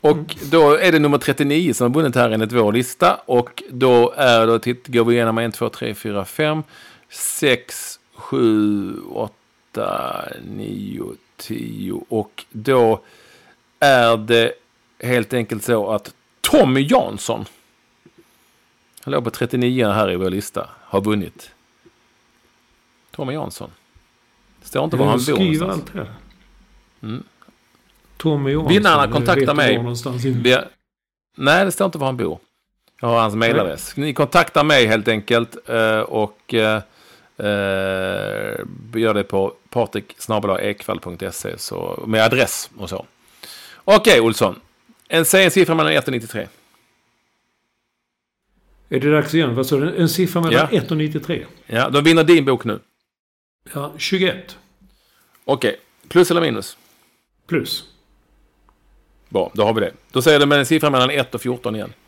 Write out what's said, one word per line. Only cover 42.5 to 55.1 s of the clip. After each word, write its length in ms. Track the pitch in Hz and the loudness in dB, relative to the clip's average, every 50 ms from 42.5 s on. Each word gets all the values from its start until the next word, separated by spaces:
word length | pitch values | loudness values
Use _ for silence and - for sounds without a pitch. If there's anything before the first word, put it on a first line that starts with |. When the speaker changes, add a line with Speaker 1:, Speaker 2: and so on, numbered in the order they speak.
| - - - - _ | -2 -10 -10 -12 _
Speaker 1:
och 120 | - 101 90 | -16 -12 -10
så. 160 | 95 - - _ _ _ _ _ _ _ - - - - - - - | -10 -12 -12 _ _ _ _ _ _ _ -20 -20 -20 -20 -20 -20 -20
Okej, 460 | - _ - 202 214 214 226 185 123 | -10 _ 4 4 6 6 6 6 6
Olsson. 380 | 113 113 110 - - - - - _ _ _ _ _ _ _ _ _ | 6 4 2 2 0 0 0 -4 _ _ _ _ _ _ _ _ _
En, 180 | _ - 165 165 | _ 0 0 2
säg 200 | - - 190 190 | 4 4 4 4
en 60 | 175 | 4
siffra 240 | - 196 180 170 165 | 4 4 4 4 4
mellan 180 | 160 156 156 156 | 0 2 2 2
ett 140 | 147 135 | 0 0
och 40 | - | -2
nittiotre. 360 | 131 120 113 110 - 107 - - _ _ _ _ _ _ _ _ _ _ _ _ _ _ _ _ _ _ _ _ _ _ _ _ _ _ _ _ _ _ _ _ _ _ _ _ _ _ _ _ _ _ _ _ _ _ _ _ | -6 -6 -8 -8 -10 -10 -10 -10 _ _ _ _ _ _ _ _ _ _ _ _ _ _ _ _ _ _ _ _ _ _ _ _ _ _ _ _ _ _ _ _ _ _ _ _ _ _ _ _ _ _ _ _ _ _ _ _
Speaker 2:
Är 100 | - 131 | -6 -2
det 120 | 123 147 | 0 2
dags 220 | 151 151 135 151 - | 2 2 2 2 0
igen? 220 | 165 160 135 117 | 0 0 0 0
Vad 100 | 127 131 | -2 0
sa 120 | - 151 | 0 0
du? 180 | 135 143 170 - | 0 0 -2 0
En 140 | - 165 165 | 0 0 0
siffra 320 | - - 185 165 - 175 | 2 0 -2 0 0 -2
mellan 260 | 165 160 117 127 156 151 | 0 2 2 2 2 2
Speaker 1:
Ja. 60 | 233 | 0
Speaker 2:
ett 140 | 180 - - | -2 -2 -2
och 60 | 165 | -4
nittiotre? 480 | 156 151 151 151 151 - - 170 113 76 - - _ _ | -4 -2 -4 -4 -8 -6 -6 -8 -8 -8 -12 -20 _ _
Speaker 1:
Ja, 240 | - 117 117 131 - | -4 -2 -2 -2 2
då 120 | 127 143 | 0 2
vinner 220 | 147 165 165 165 156 | 4 4 4 4 6
din 220 | 156 175 165 139 | 6 6 6 6
bok 180 | 135 131 117 - | 2 0 0 -2
nu. 160 | 117 104 101 _ _ _ _ _ _ _ _ _ _ _ _ _ _ _ _ _ - - | -6 -6 -6 _ _ _ _ _ _ _ _ _ _ _ _ _ _ _ _ _ -14 -10
Speaker 2:
Ja, 200 | 143 143 147 147 | -10 -10 -10 -10
tjugoett. 600 | 147 - - 196 185 185 180 - - - - - - _ _ _ _ _ _ _ _ _ _ | -8 -4 -4 -2 0 0 -2 -2 -6 -14 -20 -20 -20 _ _ _ _ _ _ _ _ _ _